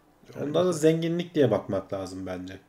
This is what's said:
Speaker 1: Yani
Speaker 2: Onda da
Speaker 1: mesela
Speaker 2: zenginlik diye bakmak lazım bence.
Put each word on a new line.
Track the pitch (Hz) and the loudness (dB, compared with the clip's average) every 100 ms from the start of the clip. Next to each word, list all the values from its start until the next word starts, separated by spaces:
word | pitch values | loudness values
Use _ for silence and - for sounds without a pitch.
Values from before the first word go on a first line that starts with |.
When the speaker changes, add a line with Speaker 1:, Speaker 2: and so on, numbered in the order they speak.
| _ _ - | _ _ -18
Speaker 1:
Yani | 139 | -8
Speaker 2:
Onda | 143 156 | -2 0
da | |
Speaker 1:
mesela | 185 | 2
Speaker 2:
zenginlik | 160 156 165 165 170 170 | 4 4 4 0 -2 -2
diye | 156 123 | 2 4
bakmak | 101 - 98 - | 4 0 -4 -4
lazım | 98 95 95 95 | -8 -8 -10 -8
bence. | 90 92 95 | -8 -10 -14